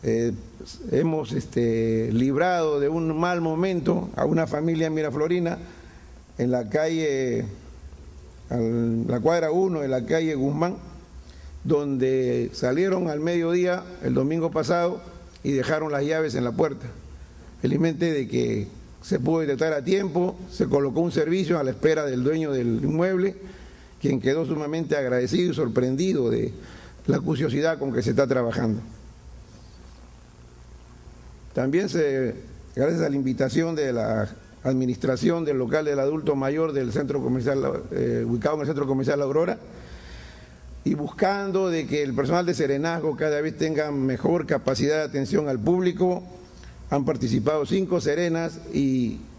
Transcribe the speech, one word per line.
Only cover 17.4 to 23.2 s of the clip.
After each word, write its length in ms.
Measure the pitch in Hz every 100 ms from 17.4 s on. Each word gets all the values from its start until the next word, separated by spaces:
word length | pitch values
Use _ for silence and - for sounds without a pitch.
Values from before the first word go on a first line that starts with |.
| - -
Felizmente 500 | 127 143 165 160 170
de 140 | 147 117
que 400 | 123 117 110 101 - - -
se 180 | - 175
pudo 200 | 135 165
detectar 320 | 151 135 160
a 100 | 151
tiempo, 540 | 131 190 196 156 180 - -
se 160 | - -
colocó 320 | 143 139 123
un 120 | 170
servicio 460 | - 156 180 165 170
a 40 |
la 80 | 131
espera 340 | 107 151 156 147
del 180 | 127
dueño 280 | 127 160 156
del 320 | 131 120 113
inmueble, 520 | 139 156 180 185